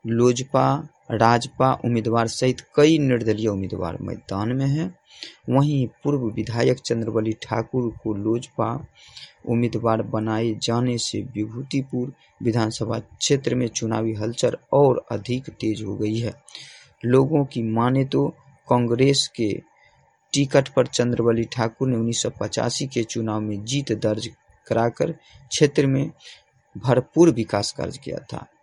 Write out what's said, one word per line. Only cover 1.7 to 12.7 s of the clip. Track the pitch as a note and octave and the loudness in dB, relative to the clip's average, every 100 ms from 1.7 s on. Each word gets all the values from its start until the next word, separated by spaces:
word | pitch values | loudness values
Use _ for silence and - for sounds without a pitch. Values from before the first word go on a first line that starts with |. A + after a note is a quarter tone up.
| C3 A#2 | 2 0
उम्मीदवार | A#2 A2 A#2 A2+ | -2 0 0 0
सहित | - C3 C3 - - | 0 0 -2 -2 4
कई | D3 D#3+ | 6 6
निर्दलीय | C#3 A#2+ A2 G#2 A2 | 2 2 0 0 0
उम्मीदवार | G2 F#2+ F#2 F2+ F#2 | -2 -4 -6 -6 -6
मैदान | G2 - - F#2+ A2 | -8 -10 -8 -4 -2
में | C3 C3+ | 0 0
हैं। | D3 F3+ - _ - - - - | 0 -4 -10 _ -20 -20 -14 2
वहीं | B2+ D3 C#3+ A#2+ _ | 2 4 2 -2 _
पूर्व | C#3+ C#3+ A#2 | -2 -2 -2
विधायक | G#2 G#2+ A2+ B2+ B2 | -4 -4 0 2 0
चंद्रवली | - A#2 A2 A2 A2 A2 | -2 -4 0 -2 -2 -6
ठाकुर | - A2 A2+ C3 A#2+ - | -4 -4 -2 -4 -4 -6
को | A2+ G2+ | -6 -4
लोजपा | G#2+ A#2 A#2+ - A2 B2 - _ - - - _ - | -2 -2 -4 -4 -4 -4 -10 _ -20 -20 -20 _ -2
उम्मीदवार | A#2 A#2+ A2+ A#2 A2+ | 0 0 0 0 0
बनाए | A2+ A2 A2 A2 A#2 G#2+ | -2 -4 -2 -2 -2 -2
जाने | - A#2 B2+ A#2+ | -2 0 0 -2
से | - G#2 G#2 G#2 | -4 -6 -6 -6
विभूतिपुर | G#2+ A2+ - C#3 C3+ - B2 - _ _ | -6 -8 -6 -6 -4 -6 -6 -10 _ _
विधानसभा | A#2 A#2 A2 | -2 0 0